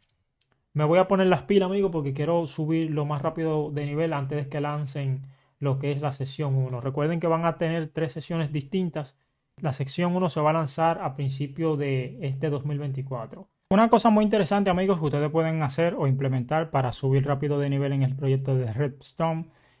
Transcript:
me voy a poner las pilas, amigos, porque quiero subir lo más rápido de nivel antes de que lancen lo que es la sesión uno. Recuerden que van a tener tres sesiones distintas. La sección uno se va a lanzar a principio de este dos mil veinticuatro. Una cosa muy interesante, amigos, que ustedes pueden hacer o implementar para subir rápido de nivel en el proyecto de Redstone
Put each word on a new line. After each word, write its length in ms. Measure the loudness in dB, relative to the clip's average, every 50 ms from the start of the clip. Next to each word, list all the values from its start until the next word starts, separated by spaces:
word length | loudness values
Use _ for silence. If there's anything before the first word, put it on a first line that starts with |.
| _ _ _ _ _ _ _ _ _ _ _ _ _ _ -2
me 100 | 0 2
voy 160 | 4 6 4
a 80 | 4 4
poner 200 | 4 4 4 4
las 160 | 4 2 2
pilas, 260 | 2 4 4 4 4
amigos, 220 | 2 0 0 0
porque 220 | 0 -2 -2 -2 -2
quiero 320 | -2 0 0 0 0 0
subir 460 | -2 -4 -4 -2 0 0 0 0 0
lo 140 | -2 -2 -2
más 160 | -2 -2 -2
rápido 500 | -2 -4 -2 -2 -2 0 0 0 -2 -2
de 140 | -4 -4 -4
nivel 260 | -4 -2 -2 -2 0
antes 320 | -2 -2 -4 -4 -4 -4 -4
de 60 | -4
que 100 | -4 -4
lancen 640 | -4 -2 -4 -4 -6 -6 -6 -4 -2 -2 -2 -4 -6 -10 -18 _ _ _ _ _
lo 200 | -2 -2 -2 0
que 120 | 0 -2
es 100 | -2 -2
la 100 | -2 -4
sesión 440 | -4 -4 -6 -8 -6 -4 -2 0 2
uno. 260 | 0 0 0 -4 -4
Recuerden 400 | -4 -4 -2 0 0 0 0 0
que 60 | 0 0
van 180 | 2 2 2
a 120 | 0 0 0
tener 300 | -2 0 0 -2 -4 -4
tres 240 | -4 -4 -4 -4
sesiones 400 | -4 -8 -8 -4 -4 -2 -2 -2
distintas. 640 | -2 -4 -4 -2 -2 -2 -2 -2 -2 -6 -8 -8 _ _ _ _ _ _ _ _ _ -6
La 100 | -4 -4
sección 420 | -2 -2 -4 -4 -2 0 0 2 2
uno 140 | 2 0 0
se 140 | 0 2
va 80 | 2 2
a 40 | 2
lanzar 460 | 2 0 -2 0 2 2 2 2 0
a 140 | -2 -6 -4
principio 600 | -2 -2 -2 -2 -2 -4 -6 -4 -2 0 0 0 0
de 400 | 0 0 0 -2 -2 -4 -8 -6
este 280 | -6 -6 -4 -2 -2 -2
dos 160 | -2 -2 -4
mil 140 | -4 -4 -4
veinticuatro. 680 | -4 -4 -6 -6 -6 -6 -8 -8 -8 -10 -14 -16 -18 -20 _ _ _ _
Una 180 | 4 4 6 6
cosa 220 | 6 6 6 6
muy 160 | 6 6 4
interesante, 440 | 4 4 2 2 2 2 2 2 2
amigos, 300 | 2 2 2 2 2 2
que 60 | 0
ustedes 260 | 0 0 0 0 0
pueden 320 | 0 0 0 2 0 0 -2
hacer 320 | -2 0 0 0 0 0 0
o 80 | 2
implementar 640 | 2 2 2 0 0 0 -2 -2 0 0 0 0 0
para 220 | 0 0 0 0
subir 340 | -2 -2 0 2 2 2 2
rápido 340 | 2 0 0 0 0 0 0
de 100 | 0 0
nivel 240 | 0 0 0 0 0
en 100 | 0 0
el 120 | 0 0
proyecto 400 | -2 0 0 0 0 0 0 0
de 180 | 0 0 -2 -2
Redstone 720 | -2 -2 -2 -4 -8 -16 -16 -6 -2 -2 0 0 -2 -6 -10 _ _ _ _ _ _